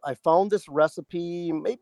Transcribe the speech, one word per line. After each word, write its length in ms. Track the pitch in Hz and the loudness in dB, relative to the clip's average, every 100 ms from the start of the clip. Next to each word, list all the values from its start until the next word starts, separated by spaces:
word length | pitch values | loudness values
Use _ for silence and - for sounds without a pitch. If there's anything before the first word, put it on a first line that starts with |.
I 100 | 143 | -8
found 380 | 127 165 170 202 | -4 2 4 4
this 160 | 196 - | -2 -2
recipe, 800 | 147 156 - - 170 170 175 170 | 2 2 0 -10 -8 -6 -6 -4
may-, 280 | 160 180 254 | -4 -4 -6